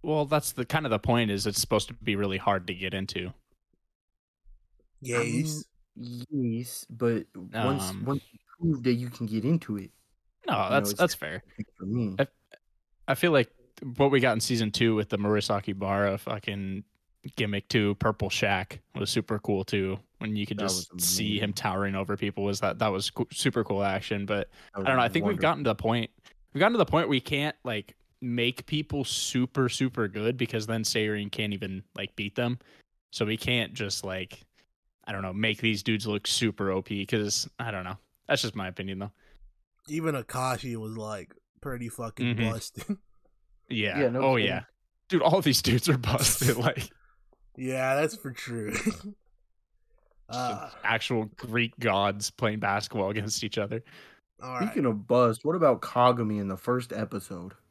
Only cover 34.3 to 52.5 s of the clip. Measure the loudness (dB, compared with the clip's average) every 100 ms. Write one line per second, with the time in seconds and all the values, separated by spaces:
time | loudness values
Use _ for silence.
34.3 | -12 _ _ _ _ _ _ -10 -6 -4
35.3 | 0 0 2 0 0 0 0 0 -2 0
36.3 | 0 0 0 0 0 -2 -6 0 0 0
37.3 | -2 -4 -8 -8 -6 -8 -12 _ _ 0
38.3 | 0 0 -4 -8 -8 -8 -8 -8 _ _
39.3 | -20 -20 _ _ _ -8 -2 0 -2 -4
40.3 | -4 -2 -2 -4 -6 -6 -8 -6 -8 -10
41.3 | -20 _ _ -10 -8 -8 -8 -10 -4 -2
42.3 | 0 0 -2 -8 -12 -8 -8 _ _ _
43.3 | _ _ _ _ -2 0 2 2 4 4
44.3 | 4 2 0 -6 _ _ _ _ 2 4
45.3 | 4 4 4 4 2 4 2 2 2 4
46.3 | 4 2 4 0 -2 -10 _ _ _ _
47.3 | _ _ -8 -4 0 2 2 0 -2 -10
48.3 | -10 -8 -6 -4 -2 -2 -4 -12 -16 _
49.3 | _ _ _ _ _ _ _ _ _ -10
50.3 | -4 -4 -4 -10 -4 0 0 2 0 -2
51.3 | -8 -4 0 0 0 2 4 2 0 -6
52.3 | 0 0